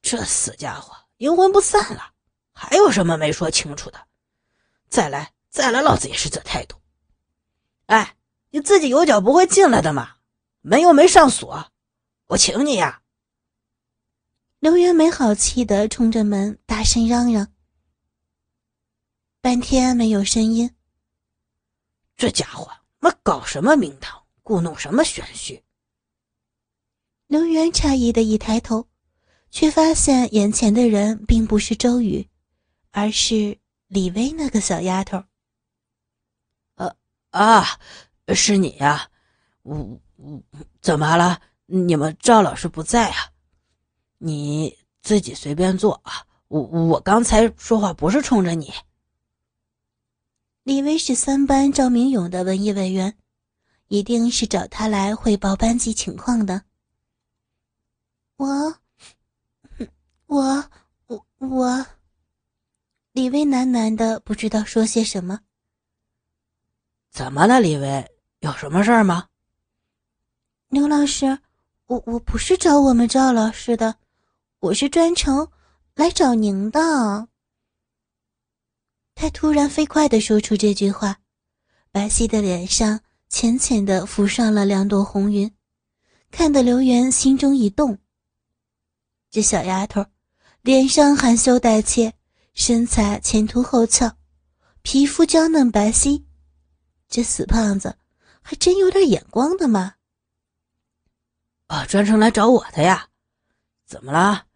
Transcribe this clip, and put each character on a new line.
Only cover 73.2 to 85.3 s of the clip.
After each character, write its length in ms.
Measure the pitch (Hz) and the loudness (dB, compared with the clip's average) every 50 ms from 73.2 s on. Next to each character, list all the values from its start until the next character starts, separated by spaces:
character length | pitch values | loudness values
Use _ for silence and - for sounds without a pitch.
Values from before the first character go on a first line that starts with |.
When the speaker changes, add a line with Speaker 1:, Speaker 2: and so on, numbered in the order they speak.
| 262 262 247 | 2 2 2
Speaker 2:
老 200 | 233 214 220 220 | 2 0 -2 -4
师 240 | - - - 233 | -8 -4 -4 -4
的， 220 | 226 226 220 226 _ _ _ _ _ _ _ _ _ _ _ _ _ | -2 -2 -4 -6 _ _ _ _ _ _ _ _ _ _ _ _ _
我 160 | - 180 196 | -4 -4 -2
是 140 | - 277 285 | -2 -2 -2
专 260 | - 339 330 339 349 | 2 2 2 2 0
程 380 | - - 302 269 269 311 - _ _ _ _ _ _ _ _ _ | -2 -2 -2 0 -2 -2 -6 _ _ _ _ _ _ _ _ _
来 160 | - 302 349 | 0 0 0
找 240 | 349 - 359 262 240 | 2 2 0 2 2
您 360 | 226 214 208 196 190 196 214 | 0 0 -2 -2 -2 -6 -4
的。” 580 | 226 294 320 330 311 277 240 214 202 208 226 - _ _ _ _ _ _ _ _ _ _ _ _ _ _ _ _ _ _ _ _ _ _ _ _ _ _ _ _ _ _ _ _ _ _ _ _ _ | -2 0 0 0 0 0 0 -2 -4 -6 -8 -14 _ _ _ _ _ _ _ _ _ _ _ _ _ _ _ _ _ _ _ _ _ _ _ _ _ _ _ _ _ _ _ _ _ _ _ _ _
他 160 | - - 311 | -6 -6 -6
突 220 | 294 - - 311 302 | -6 -2 -2 0 2
然 180 | 294 285 285 | 2 0 0
飞 160 | 285 - 311 | 0 -2 -4
快 220 | 294 - 311 302 285 | -2 0 0 0 2
地 120 | - 220 | 2 0
说 200 | 214 - 220 214 | 0 2 0 0
出 160 | 208 - 214 | 0 0 -2
这 180 | 202 208 208 202 | 0 0 0 0
句 160 | 196 202 196 | 0 -2 -4
话， 300 | 202 - - 202 196 _ _ _ _ _ _ _ _ _ _ _ _ _ _ _ _ | -2 -2 -4 -6 -6 _ _ _ _ _ _ _ _ _ _ _ _ _ _ _ _
白 160 | 196 202 208 | -4 -4 -2
皙 180 | - - 226 | -2 -2 -2
的 160 | - - 220 208 | 0 0 -2 -2
脸 240 | 196 180 175 180 | -2 -4 -4 -6
上 340 | 185 - - 233 214 214 214 _ _ _ _ _ _ | -4 -2 0 0 0 -2 -2 _ _ _ _ _ _
浅 280 | - - - 233 226 | -8 -2 0 0 0
浅 300 | 262 - - 262 214 196 | 0 0 0 0 0 0
地 180 | 196 196 185 185 | 0 -2 -2 -2
浮 220 | 208 - - 202 | -6 -2 -2 0
上 260 | 202 - - 240 220 214 | 0 0 0 0 0 2
了 140 | 208 202 | 2 2
两 220 | 196 202 196 196 202 | 0 0 0 0 0
朵 160 | 208 196 202 | 0 0 -2
红 260 | - - 202 196 208 | -2 -2 -2 -2 0